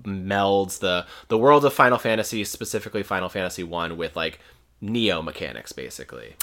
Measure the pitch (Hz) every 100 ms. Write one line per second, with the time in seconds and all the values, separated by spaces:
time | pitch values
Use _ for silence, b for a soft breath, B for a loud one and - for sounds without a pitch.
0 | 107 98 92 101 98 98 95 - 95 90
1 | - B B 113 131 147 139 - 127 120
2 | 117 110 107 110 101 - 110 107 101 107
3 | 95 95 92 101 90 - 85 85 85 82
4 | 82 85 82 - b b b _ 101 117
5 | 107 82 80 - 78 57 - - 64 -
6 | 64 60 57 -